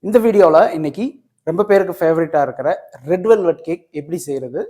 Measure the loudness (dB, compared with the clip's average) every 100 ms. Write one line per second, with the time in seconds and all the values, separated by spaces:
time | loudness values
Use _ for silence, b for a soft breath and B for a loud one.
0 | 2 2 4 4 6 6 4 0 -6 -6
1 | -8 -8 _ _ -8 -4 0 0 0 -2
2 | 0 0 0 -2 -2 -4 -4 -4 -8 -18
3 | -4 -4 2 2 2 -6 -8 -10 _ -14
4 | -10 -10 -8 -8 -8 -10